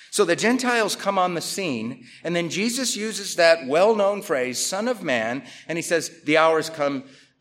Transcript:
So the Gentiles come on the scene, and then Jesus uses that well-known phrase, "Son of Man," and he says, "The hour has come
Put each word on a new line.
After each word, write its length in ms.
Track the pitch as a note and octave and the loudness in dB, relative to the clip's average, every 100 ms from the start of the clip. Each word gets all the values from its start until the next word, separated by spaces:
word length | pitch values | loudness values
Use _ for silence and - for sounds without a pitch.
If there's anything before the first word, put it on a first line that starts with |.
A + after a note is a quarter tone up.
| - | -4
So 140 | - | 0
the 100 | F3 | 2
Gentiles 640 | D#3+ G#3 B3+ B3 A#3+ G3+ - | 2 2 0 0 0 0 -2
come 220 | G3 G3 | -2 0
on 160 | F3+ | 0
the 80 | E3+ | -2
scene, 640 | - - F#3 A#2+ A2+ C3+ - - | -6 -6 -4 -4 -6 -10 -18 -12
and 120 | D#3+ | -4
then 140 | F3 E3+ | -4 -2
Jesus 480 | D3 A3+ A#3+ C4 G3+ | -2 -2 -2 -4 -4
uses 400 | G#3+ F#3+ F#3+ E3 | -6 -8 -6 4
that 300 | E3 E3 B2+ | 6 6 2
well-known 560 | D3+ G3+ G#3+ G3 G3+ | 4 4 4 2 0
phrase, 420 | - C#3+ B2+ A#2+ | -2 -2 -2 -4
"Son 240 | - F#3+ A#3 | -4 -4 -4
of 140 | A3+ | -4
Man," 420 | F3 B2 A2 C3 - - - | -2 0 0 -4 -10 -16 -8
and 80 | E3 | -6
he 60 | |
says, 400 | D#3 E3 C#3 - | -2 -2 -2 -8
"The 140 | C#3+ D#3 | 2 4
hour 180 | D#3+ D#3+ | 6 4
has 140 | C#3 | -2
come 340 | - C#3+ C#3 B2 - _ _ | -4 -4 -4 -10 -20 _ _